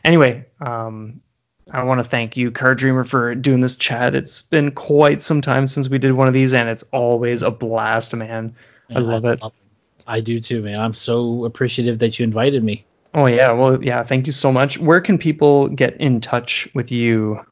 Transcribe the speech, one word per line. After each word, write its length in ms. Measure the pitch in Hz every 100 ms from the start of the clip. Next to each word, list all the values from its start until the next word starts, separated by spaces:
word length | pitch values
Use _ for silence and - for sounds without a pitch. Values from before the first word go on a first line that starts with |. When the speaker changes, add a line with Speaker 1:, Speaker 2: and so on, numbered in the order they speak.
| -
Speaker 1:
anyway, 400 | 170 131 123 - _
um, 580 | 135 117 113 110 110 117 _ _ _ _ -
I 120 | 131
wanna 200 | 127 127 120
thank 320 | 123 117 131
you, 140 | 120
Card 260 | 113 131 127
Dreamer, 260 | 131 131
for 320 | 123 131 120 120
doing 240 | 135 127
this 160 | 127 -
chat. 400 | - 117 123 135
It's 280 | - -
been 280 | - 160 143
quite 500 | 139 - 147 147 143
some 200 | - 151
time 260 | 139 131 135
since 220 | 143 131
we 80 | 135
did 160 | 135
one 140 | 131 131
of 40 |
these, 200 | 131 131
and 160 | 127 117
it's 140 | 113 -
always 480 | 135 120 120 120 120
a 100 | -
blast, 640 | 113 117 113 107 113 - 117
man. 400 | 110 113 113 - _ _ _
I 20 |
Speaker 2:
Yeah, 60 | -
Speaker 1:
love 260 | 117 113 120
Speaker 2:
I 60 |
Speaker 1:
it. 80 | 117
Speaker 2:
love 100 | 113
it. 100 | - _ _ _ _ -
I 140 | 113
do 180 | 113 117
too, 220 | 113 120
man. 180 | 104 104
I'm 140 | 113
so 520 | 113 - 120 120 120 117
appreciative 520 | - 123 - 120 113
that 220 | 117 -
you 40 |
invited 400 | 117 110 131 139
me. 220 | 110 104 _ _ _ 151
Speaker 1:
Oh, 100 | 135
yeah. 260 | 120 131
Well, 320 | 117 131 131
yeah, 200 | 131 123
thank 240 | 120 131 135
you 40 |
so 200 | 135 139
much. 260 | 131 139 -
Where 240 | 165 175
can 160 | 180 185
people 500 | 156 151 147 143 139
get 280 | 139 123 -
in 240 | 147 120
touch 480 | - 123 120 - - 135
with 160 | 117
you? 520 | 123 117 113 107 107 -